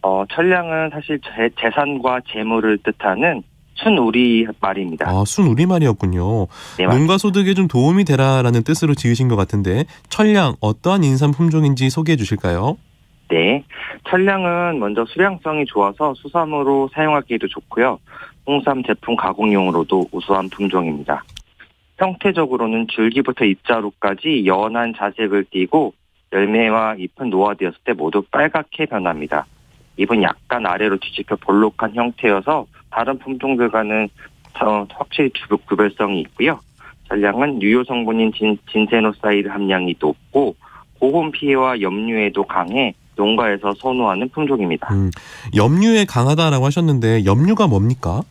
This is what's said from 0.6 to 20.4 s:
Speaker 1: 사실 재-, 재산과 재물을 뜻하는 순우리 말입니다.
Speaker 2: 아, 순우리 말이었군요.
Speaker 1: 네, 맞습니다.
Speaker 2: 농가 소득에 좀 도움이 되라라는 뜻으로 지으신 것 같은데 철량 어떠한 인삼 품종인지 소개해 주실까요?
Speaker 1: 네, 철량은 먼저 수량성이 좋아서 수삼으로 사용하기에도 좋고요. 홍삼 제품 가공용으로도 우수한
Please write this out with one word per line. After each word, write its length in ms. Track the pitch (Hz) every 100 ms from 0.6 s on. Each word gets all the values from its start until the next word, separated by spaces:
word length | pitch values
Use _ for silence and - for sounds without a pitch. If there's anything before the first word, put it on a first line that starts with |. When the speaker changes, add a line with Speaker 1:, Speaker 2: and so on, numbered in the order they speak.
| 170 160 160
Speaker 1:
사실 300 | 151 147 151
재-, 280 | - - 113 -
재산과 640 | 113 110 143 139 123 127 -
재물을 480 | 110 110 113 110 104
뜻하는 640 | - 104 104 95 165 139 - _ _
순우리 720 | - 220 196 - 123 123 113 113 107
말입니다. 480 | 98 95 92 80 76
Speaker 2:
아, 160 | 92 104
순우리 380 | - 180 117
말이었군요. 840 | 175 185 147 104 95 90 87 110 95 - - -
Speaker 1:
네, 80 |
맞습니다. 100 | 180
Speaker 2:
농가 240 | 127 156 190
소득에 360 | 208 190 190
좀 140 | 190 185
도움이 360 | 123 135 185
되라라는 600 | 185 135 135 131 123 117
뜻으로 300 | 113 160 160
지으신 340 | 143 120 117 131
것 60 |
같은데 520 | 110 95 104 95 101 160 - _
철량 440 | - 214 208 156 110
어떠한 420 | 104 107 170 196
인삼 300 | 151 131 147
품종인지 560 | 143 165 160 151 131 131
소개해 280 | 131 160 156
주실까요? 600 | 101 104 95 87 120 185 _ _ _ _ _
Speaker 1:
네, 340 | 85 120 143 277 - - - -
철량은 680 | 185 190 196 180 170 175 156
먼저 280 | 104 104 117
수량성이 580 | - 190 180 165 151
좋아서 480 | 139 - 98 101 151
수삼으로 760 | 131 143 170 160 151 135 139 135
사용하기에도 560 | - 156 147 127 117 98
좋고요. 500 | - - - 127 104 _ - - - -
홍삼 360 | 147 180 135
제품 320 | 120 104 - 117
가공용으로도 920 | 95 95 107 101 92 87 80 95 87
우수한 380 | 92 87 98